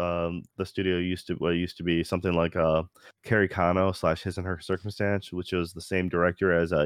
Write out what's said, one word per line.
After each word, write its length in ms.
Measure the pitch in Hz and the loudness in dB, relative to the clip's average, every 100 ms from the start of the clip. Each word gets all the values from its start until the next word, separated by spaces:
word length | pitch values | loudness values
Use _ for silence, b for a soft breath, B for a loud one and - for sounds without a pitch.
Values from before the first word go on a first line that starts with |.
um, 400 | 87 87 85 87 - - | -2 -2 -2 -4 -10 -8
the 80 | 95 | -6
studio 320 | - 95 90 | -2 0 0
used 300 | 90 90 - | -2 -4 -6
to, 80 | 87 | -2
what 140 | 80 | 0
used 280 | 85 87 - | 0 -2 -4
to 60 | |
be 200 | 85 85 | 0 0
something 300 | 85 92 92 | 0 -2 0
like, 220 | 87 85 87 | 2 0 2
uh, 260 | 80 80 85 B B _ | 2 2 0 B B _
Kerry 240 | - 110 95 | 0 2 2
Kano 440 | - 87 92 95 | 2 2 4 2
slash 320 | 92 85 82 | 2 0 0
His 160 | 98 90 | -2 -6
and 80 | 92 | -6
Her 120 | 87 | -6
Circumstance, 720 | - 95 104 - 101 101 - | -4 -6 -4 -4 -2 -2 -4
which 200 | 90 90 | -8 -4
was 220 | 92 85 | -4 -4
the 80 | 82 | -8
same 280 | - 95 92 | -4 -2 0
director 420 | 85 87 87 95 | 2 2 2 2
as, 220 | 85 85 | 2 2
uh, 120 | 85 | 2